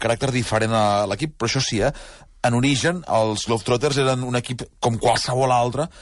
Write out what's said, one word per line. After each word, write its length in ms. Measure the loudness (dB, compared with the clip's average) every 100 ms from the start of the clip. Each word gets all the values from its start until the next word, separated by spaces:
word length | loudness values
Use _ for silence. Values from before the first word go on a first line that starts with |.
caràcter 300 | -2 0 0
diferent 400 | -2 0 0 2
a 320 | 2 4 2 0
l'equip, 300 | -2 -6 -4
però 100 | -4
això 140 | -2
sí, 140 | -2 0
eh? 100 | -2 -2 -12 -20 -20 -4
En 160 | 0 2
origen, 460 | 2 2 0 -2 0
els 300 | 2 2 0 -2
Globetrotters 480 | -2 0 0 0 0
eren 220 | 0 0
un 140 | -2 -4
equip 220 | -4 -8 -12 _
com 160 | -2 0
qualsevol 560 | 2 2 0 0 2
altre, 380 | 4 2 0 -4 -8